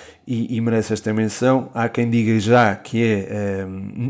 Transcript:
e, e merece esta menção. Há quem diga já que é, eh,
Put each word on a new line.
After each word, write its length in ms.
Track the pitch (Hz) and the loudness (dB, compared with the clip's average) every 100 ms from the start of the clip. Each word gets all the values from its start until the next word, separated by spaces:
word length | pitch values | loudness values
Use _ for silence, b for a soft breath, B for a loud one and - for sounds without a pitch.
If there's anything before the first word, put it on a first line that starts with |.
| B B - | B B -6
e, 280 | 117 117 113 | -4 -2 -2
e 60 | |
merece 320 | 113 113 107 | 0 0 0
esta 180 | 107 110 | -2 -2
menção. 600 | 107 110 - 127 131 - | 0 -2 0 2 2 0
Há 160 | 117 117 | -4 -2
quem 180 | - 120 | 0 0
diga 280 | 117 110 110 | 2 2 2
já 360 | 104 123 110 95 | 4 6 4 2
que 260 | - 113 | -4 0
é, 260 | 117 104 95 | 2 0 -2
eh, 400 | 104 101 98 95 95 98 98 | -6 -4 -4 -8 -10 -10 -8